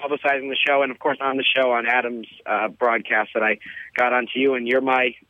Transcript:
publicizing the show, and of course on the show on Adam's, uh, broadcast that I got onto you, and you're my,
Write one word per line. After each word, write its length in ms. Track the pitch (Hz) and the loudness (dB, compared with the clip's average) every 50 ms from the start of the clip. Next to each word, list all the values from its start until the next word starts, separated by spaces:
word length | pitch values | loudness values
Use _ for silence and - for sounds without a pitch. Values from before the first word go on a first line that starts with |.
publicizing 460 | - 139 147 143 - 143 139 135 131 139 | -6 -6 -6 -2 0 0 0 0 -2 -4
the 80 | 131 | -2
show, 280 | - - 143 143 139 139 | 0 2 4 4 4 2
and 60 | 135 | 0
of 100 | 127 - | -2 -2
course 180 | - 156 135 131 | -2 -2 -2 0
on 160 | 135 135 131 | -2 -2 -2
the 80 | 135 127 | 0 0
show 300 | - - 131 131 127 120 | 0 2 2 2 2 2
on 120 | 117 117 | 0 0
Adam's, 420 | 117 120 127 120 120 120 117 107 - - - - | 2 0 0 0 -2 -6 -8 -10 -14 -18 -18 -6
uh, 240 | - 107 101 107 107 | -4 -2 -2 -2 -2
broadcast 600 | 107 - 123 120 117 113 104 - 113 107 107 - - | -2 0 0 2 2 0 0 0 0 0 0 0 -2
that 100 | 117 110 | -2 0
I 160 | 107 104 - - - - - - - _ - | 0 0 -2 -6 -14 -16 -16 -18 -10 _ 0
got 160 | 123 123 123 | 0 2 2
onto 260 | 123 120 117 - 123 | 0 -2 -2 -2 0
you, 140 | 135 135 135 | 2 2 2
and 120 | 123 120 | 0 0
you're 140 | 120 127 131 | 0 0 2
my, 340 | 127 135 131 127 127 123 117 - _ _ | 2 2 2 2 2 0 -2 -6 _ _